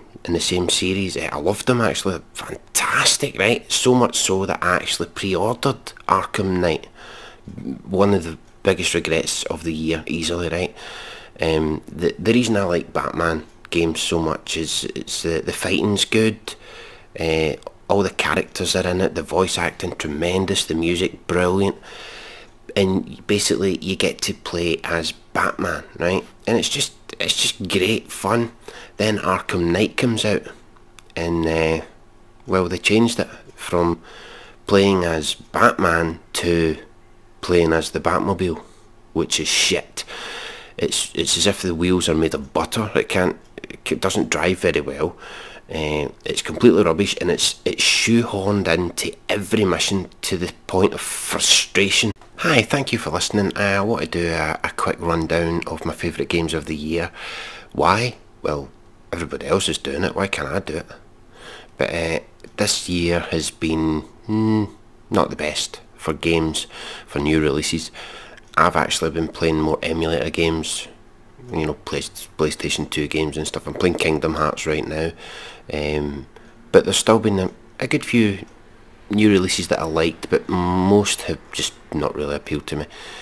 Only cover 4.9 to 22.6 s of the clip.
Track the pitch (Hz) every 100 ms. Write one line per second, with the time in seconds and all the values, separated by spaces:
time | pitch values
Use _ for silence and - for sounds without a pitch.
4.9 | - - - 98 90 104 127 139 123 -
5.9 | - - 95 - - 95 90 87 80 -
6.9 | - - - - - - - 64 65 -
7.9 | 95 101 98 80 76 - - 95 90 80
8.9 | 82 78 80 - - - - 82 80 80
9.9 | 80 - 82 82 85 87 85 87 - -
10.9 | - - - - - 80 80 78 78 -
11.9 | - 85 - 95 117 117 104 95 87 -
12.9 | - 69 - 85 80 - - - 85 82
13.9 | 80 - 85 80 78 - 82 78 - -
14.9 | - - - 85 82 - - - 92 101
15.9 | 101 - 110 110 104 - - - - -
16.9 | - - - 82 80 80 - - - -
17.9 | 101 95 - - - - - 90 95 90
18.9 | 90 95 - 76 85 92 - 87 - 92
19.9 | - 76 73 87 92 95 95 - 82 85
20.9 | 87 90 - - 87 90 95 98 - -
21.9 | - - - - - - -